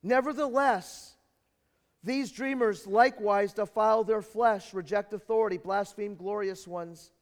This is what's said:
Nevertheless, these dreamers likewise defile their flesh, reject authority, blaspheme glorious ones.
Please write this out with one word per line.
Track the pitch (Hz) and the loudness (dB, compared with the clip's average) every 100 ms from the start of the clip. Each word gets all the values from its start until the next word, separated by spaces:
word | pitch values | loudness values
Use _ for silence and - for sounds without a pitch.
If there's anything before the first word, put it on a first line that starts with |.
Nevertheless, | 180 254 262 269 294 247 277 214 170 - - _ _ _ _ _ _ _ _ _ | 2 2 2 -2 0 2 2 0 -4 -18 -20 _ _ _ _ _ _ _ _ _
these | 170 269 247 | -4 -4 -4
dreamers | 165 269 269 233 202 196 | -4 -4 0 0 0 0
likewise | 202 254 - 208 202 202 | 4 4 4 0 2 2
defile | - 202 - 214 220 | -2 -4 0 4 4
their | 214 220 | 2 -2
flesh, | 214 208 233 208 - | -2 2 2 2 -4
reject | 190 156 202 202 | -10 -2 -2 -2
authority, | 208 - 220 220 185 | -10 -2 0 2 -2
blaspheme | 175 196 202 - 208 190 | -2 -2 -2 -6 -10 -8
glorious | 185 208 196 185 185 | -6 -4 -4 -8 -10
ones. | 175 170 165 - _ | -10 -10 -14 -20 _